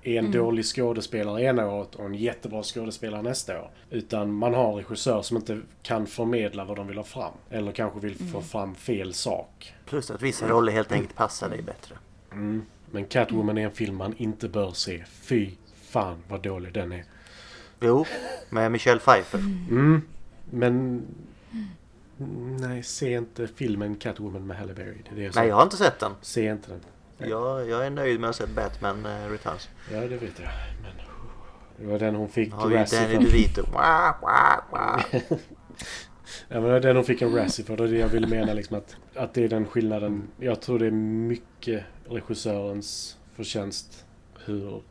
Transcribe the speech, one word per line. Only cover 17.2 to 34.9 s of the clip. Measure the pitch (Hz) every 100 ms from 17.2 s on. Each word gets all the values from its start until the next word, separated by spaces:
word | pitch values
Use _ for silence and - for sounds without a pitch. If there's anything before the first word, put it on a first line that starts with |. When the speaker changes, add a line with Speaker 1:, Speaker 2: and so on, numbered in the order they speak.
| - - - - - -
Speaker 3:
Jo, | 120 127 160 - - - -
med | 110 113
Michelle | 113 127 117
Pfeiffer. | - 117 92 98
Speaker 2:
Mm. | 98 190 175
Speaker 1:
Mm. | 117 143 156 156 - - - -
Men | 127 123 123 131 123 104 - - - - 226 208 170 - - - -
mm, | 139 - 123 131
nej, | 127 123
se | 120 - 139
inte | 120 113 - 117
filmen | - 131 101 104 104
Catwoman | 120 101 104 92 98
med | 101
Halle | 98
Berry. | 92 98 104
Det | -
är |
det | 104
jag |
Speaker 3:
Nej, | 101
Speaker 1:
säger. | 95 117
Speaker 3:
jag | 104
har |
inte | 170 196
sett | 190 -
den. | 107 98
Speaker 1:
Se | - - 107
inte | 104 -
den. | 90 - - - - 113
Speaker 3:
Jag, | 110 120 135 120
jag | 117 135
är |
nöjd | 143 135 117
med | 117
att | 113
ha | 107
sett |
Batman, | 107 113 - 104 101 107
eh, | 104 104
Returns. | 107 - - - - -
Speaker 1:
Ja, | 107
det | 120 123
vet | 113 -
jag. | - - - -
Men | 98 92 - - 117 - - - - - 107
det |
var | 104
den | 110
hon | 107 107
fick | - 107
Speaker 3:
Har | 104 110
vi | 113
Speaker 1:
Razzie | 104 113
Speaker 3:
Danny | 110
Speaker 1:
för. | 113
Speaker 3:
DeVito? | - - 214 - 190
Wah, | - 151 160 175 -
wah, | - - 139 - -
wah. | - -